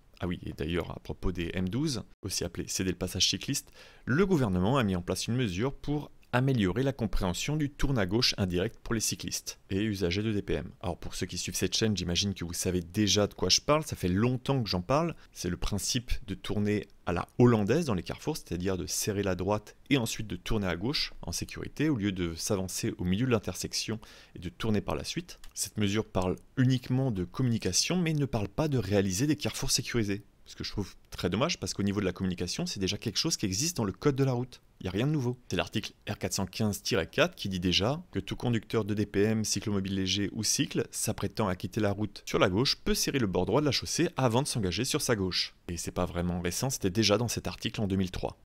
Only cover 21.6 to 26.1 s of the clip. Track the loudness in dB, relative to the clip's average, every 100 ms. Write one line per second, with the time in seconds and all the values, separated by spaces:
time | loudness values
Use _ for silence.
21.6 | -10 -2 0 2 0 0 -2 -2 -2 0
22.6 | -2 -4 -4 -2 0 2 2 2 0 -6
23.6 | -6 -4 -4 -6 -8 -20 -20 -10 -10 -4
24.6 | 0 2 2 -2 -2 -6 -8 -14 -14 -8
25.6 | -6 0 2 2 0